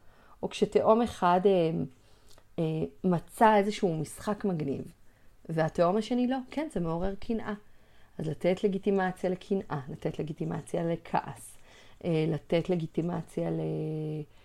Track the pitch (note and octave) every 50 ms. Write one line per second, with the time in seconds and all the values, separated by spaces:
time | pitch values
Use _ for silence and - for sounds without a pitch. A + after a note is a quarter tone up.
0 | - - - - - - - - - F#3+ - - G#3 G#3 - G3+ A2 C3+ A3 A3+
1 | A#3+ G#3+ - - F#3+ F3 F3 F#3 F3+ G3+ F#3+ F3+ E3 D#3+ E3 E3 D#3 D3+ - -
2 | - - - - - - - - - - - - E3 D#3+ D#3+ D#3 E3 - - -
3 | - F#3 F3+ D#3+ - - - - A#3 G#3+ A3 G#3 G3 G#3+ G#3 - - F3+ D#3+ D#3
4 | D3+ - - - - G#3 G#3 G#3 - G3+ F3+ D#3 D3+ C#3 C3 - - - - -
5 | - - - _ - - - - - - D#3+ D#3+ D#3+ D#3 - - E3+ F3 F#3+ A3
6 | G#3+ - B3 B3 B3 A#3+ C4 C4 B3+ - - C#4 D#4 D#4 - G3 F3 E3 D#3+ E3+
7 | F#3 G3+ G3 - - - A#3 - - - G#3 G#3 - - - - - - - -
8 | - - - - D#3+ D#3 D3+ - - F3 F#3 F3+ - G3+ F#3+ G3 - G#3 G3 G3
9 | F#3 F#3 F3+ - - F3+ F#3 F3+ - - G3+ F#3+ - - - D3 B2+ D#3 D#3 -
10 | - D#3+ - - - D3 D#3 - E3 D#3+ E3+ D#3+ D3+ - - E3+ E3+ E3 E3+ E3
11 | - - - - - C#3 C3+ - - - - - - - - - - - - -
12 | - F3 E3 D#3 D#3 D#3+ D3+ C#3+ - - F3+ E3+ D#3+ - F3+ F3 D#3+ - - -
13 | D#3+ F3 F3 E3+ E3 - - E3+ E3+ E3 D#3+ D#3+ D#3+ D#3+ D#3 D#3 D#3 D#3 D#3 D#3
14 | D#3 D3+ D3+ D3+ D3+ - - - -